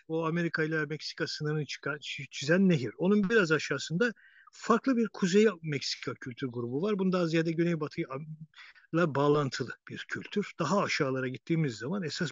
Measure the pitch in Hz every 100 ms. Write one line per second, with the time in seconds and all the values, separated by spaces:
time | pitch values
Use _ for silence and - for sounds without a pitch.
0 | - 160 160 170 170 - 156 160 147 151
1 | - - 156 - 151 156 143 - 143 147
2 | - - 139 - 139 175 196 156 117 -
3 | 180 208 190 226 165 151 - 139 - 165
4 | 240 - - - - - - 226 - 233
5 | 214 - 185 202 220 175 160 139 - -
6 | - 120 131 120 131 120 120 135 202 202
7 | 190 180 165 165 165 160 170 165 147 -
8 | 160 135 156 156 160 - - - - 160
9 | 170 135 147 147 135 - 120 - - 120
10 | - 180 - 208 196 - 151 196 147 -
11 | 139 131 127 127 - 165 151 104 120 202
12 | 160 - 156